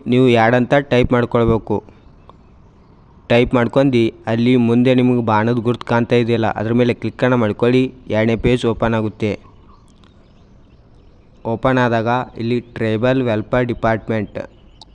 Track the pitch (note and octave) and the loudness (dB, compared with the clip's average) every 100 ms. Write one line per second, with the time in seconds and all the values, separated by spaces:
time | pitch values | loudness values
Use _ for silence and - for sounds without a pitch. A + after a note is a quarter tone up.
0 | - B2 B2+ A#2 A2+ B2 A#2+ C#3+ C#3 B2 | 0 2 4 4 4 2 2 0 2 0
1 | B2+ B2 A#2 A#2+ A2+ A2+ - G#2 - - | 2 0 0 0 2 0 -2 -6 -6 -20
2 | - - - - - - - _ - - | -20 -20 -20 -20 -20 -20 -20 _ -20 -20
3 | - - - A#2+ A#2+ B2+ A#2 C3+ C#3 B2 | -20 -20 0 0 2 0 0 2 2 2
4 | A2+ - - A2+ A#2+ B2+ A#2 A#2+ B2 B2+ | 0 -4 -6 -2 2 2 2 2 2 2
5 | B2 B2 A#2 G#2+ A2 A#2+ A2 A#2 - A#2 | 2 0 0 0 0 -2 -2 -4 -2 -2
6 | A#2 A#2+ A#2 A2+ G#2+ G#2+ G#2+ A#2 A#2+ A2 | 0 0 0 0 -2 -4 -2 0 0 -2
7 | A2+ - B2+ B2 A2 G2+ B2 B2+ B2+ - | -8 -4 0 0 -2 0 0 0 -2 -8
8 | - G#2 A2+ A2+ A#2+ B2 A#2 A2 A2+ A2+ | -6 -2 0 0 0 0 -2 -2 -2 -2
9 | G#2+ - G#2+ F#2+ - - - - - - | -4 -6 -6 -6 -12 -20 -20 -20 -20 -20
10 | - - _ - - - - - - - | -20 -20 _ -20 -20 -20 -20 -20 -20 -20
11 | - - - - A2+ A2+ C3 B2+ B2 A2+ | -20 -20 -20 -14 -8 -4 0 0 0 0
12 | A2+ B2 B2+ - A2+ A#2+ - - A2+ A2 | -2 -4 -4 -8 -4 -4 -6 -6 -4 0
13 | B2 C3+ A#2+ G#2+ G#2+ B2+ B2 A2+ A2+ A2 | 0 0 0 -4 -2 -2 -2 -2 -2 -2
14 | - A2 G2 - - - - - - | -4 -6 -6 -10 -14 -18 -20 -20 -20